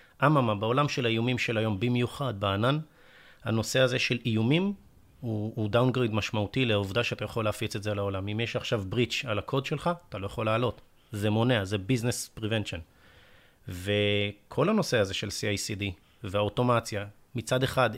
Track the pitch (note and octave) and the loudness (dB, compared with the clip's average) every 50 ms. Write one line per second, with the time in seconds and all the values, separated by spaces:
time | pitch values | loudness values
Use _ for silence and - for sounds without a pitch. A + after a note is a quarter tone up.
0 | - - _ - C3+ C#3+ D#3 C#3+ B2 A2+ G#2+ G2 A2 A2 B2 C3+ D3 C#3 - - | -20 -20 _ 0 2 4 4 4 4 2 2 2 0 0 2 2 0 0 0 0
1 | B2+ A#2 A2+ A2+ A2+ B2 B2+ A#2 - - A#2 A2 A2 A2 G#2 F#2+ B2 B2 B2 B2 | 0 0 2 2 2 0 0 0 -2 0 0 0 2 0 0 0 0 2 2 2
2 | B2 A#2 - - C#3+ B2+ G#2+ G2 G#2 G2 G2 G2+ A2 B2+ C#3+ D#3 D#3 - _ - | 0 0 -2 -4 -4 -4 -4 -2 0 0 2 2 2 2 2 0 -2 -6 _ -20
3 | - - - - - - - - - A#2 A2 A2+ G#2+ - - C3 C3 B2 B2 B2+ | -20 -20 -20 -20 -20 -20 -18 -10 -4 -2 0 0 0 2 2 4 4 4 2 2
4 | - - B2+ A#2+ - B2 A2 G#2+ A2+ A#2+ D3 E3+ F#3+ G3+ G3+ - - - - - | 0 0 -2 0 0 0 2 2 4 4 4 4 2 0 -2 -6 -10 -20 -20 -20
5 | - - - - - A#2 G#2+ G#2+ G#2 A2 - - G#2+ G#2+ G2+ A#2 B2+ B2+ A#2+ B2+ | -20 -20 -16 -10 -6 -4 -2 -2 -4 -4 -4 -2 0 2 4 4 4 4 4 2
6 | B2+ A2+ G#2+ G#2+ G#2 - - G#2+ G#2 G2 - C3 C3 A#2 G#2+ G2+ G2+ F#2+ G2 A#2 | 0 0 0 0 -2 -2 -2 -2 -2 -2 0 0 0 2 2 0 0 0 0 -2
7 | A#2+ - - - - G#2+ - A#2 A2 G#2+ G#2 - A2+ G#2+ - A2 G2 G#2 G#2 G2+ | -2 -2 -2 -6 -6 -6 -4 -2 0 0 -2 -2 -4 -4 -4 -4 -4 -4 -2 -2
8 | G2+ G2+ G2 F#2+ F#2+ G2+ G#2 G#2+ A#2 A2+ - A#2+ - - B2 A2 G2 F#2 G2+ A#2 | -2 -2 -2 -4 -4 -4 -2 -2 -2 -2 -2 -4 -4 -2 -2 -2 -2 -2 0 0
9 | B2 A2+ - - - B2+ G#2+ G#2 - - - C#3 C3 - D#3 C#3+ - F3 F3 E3+ | 0 0 -2 -4 -4 -2 -2 -4 -2 -2 -2 -4 -2 -2 -4 -2 -2 -2 -2 -4
10 | - - - G2+ F#2+ G2+ - - A2 A2 A2 A2+ B2 A#2 - - - - _ _ | -6 -12 -10 -8 -8 -6 -4 -2 0 0 2 2 0 0 -2 -4 -12 -20 _ _
11 | _ - - G#2 G2+ G#2+ G#2 A2 A#2 B2+ B2+ A2 G2 F#2 G#2+ G2+ F#2 G2 C3 A#2 | _ -12 -6 -2 0 2 2 2 4 2 2 2 0 0 -2 -2 0 0 0 0
12 | A2 B2 A#2 - - - - - A2 G#2 A2 A2 G2+ - - E2+ E2 - _ _ | 0 -2 -2 -4 -6 -10 -10 -6 -4 -2 -2 -2 -2 -4 -6 -10 -12 -14 _ _
13 | - - - - - - - - - _ _ _ - - F#2+ F2 F2+ G2+ G2+ G#2 | -20 -20 -20 -20 -20 -20 -20 -20 -20 _ _ _ -14 -12 -10 -6 -2 0 2 2
14 | G#2 G#2 G#2 G2+ G2+ G#2 G#2 - _ - - - C#3 F#3 A3 G#3+ F3 - - A#2 | 2 2 2 2 0 -2 -4 -8 _ -6 -2 0 2 2 2 2 2 2 2 2
15 | G2+ F#2 F#2+ - - G2 - - - G#2 G#2 G2 - - A2 F#2+ G#2 G2+ F#2 - | 2 2 -2 -6 -6 -6 -6 -4 -2 -2 -2 -2 -4 -4 -4 -4 -4 -4 -6 -6
16 | _ _ _ - - G#2 F2+ G2+ G#2 G#2 - - B2 B2 A#2+ A#2 - - A2+ G2 | _ _ _ -12 -8 -2 0 0 0 0 0 0 2 4 2 2 0 -2 -6 -6
17 | G2+ G#2 - - - _ - B2 - - B2+ B2+ C3 B2+ - C3 B2+ A2+ G#2+ | -6 -8 -14 -20 -16 _ -8 -6 -2 0 0 0 0 0 2 2 2 2 0